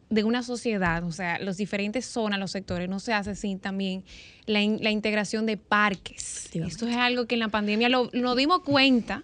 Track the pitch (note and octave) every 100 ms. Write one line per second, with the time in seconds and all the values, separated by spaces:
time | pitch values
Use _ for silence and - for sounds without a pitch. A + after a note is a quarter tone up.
0 | - A3 G#3+ B3 A#3+ A#3+ A#3+ G#3 F3+ E3
1 | F3 D#3+ F3+ E3+ F#3+ F3+ G3 G3+ G3+ B3+
2 | A#3 B3 G#3+ G3 F3+ G3 F#3+ F3+ F3+ G3
3 | A#3+ G#3 G3+ F#3+ G3+ F#3+ G3 F#3+ G3 F#3
4 | - - - - - G#3 G#3 G#3+ G#3+ G#3+
5 | G#3+ G#3 G3+ A3 A3 G#3+ - G#3 G#3 F#3+
6 | - - - - - E3+ E3 - A#3 A#3+
7 | B3 B3 A#3 A#3+ A3 G#3+ G#3 G#3+ A#3+ B3+
8 | A#3+ B3 B3 B3 C#4+ F4+ F4+ C#4+ C4+ B3
9 | - G3+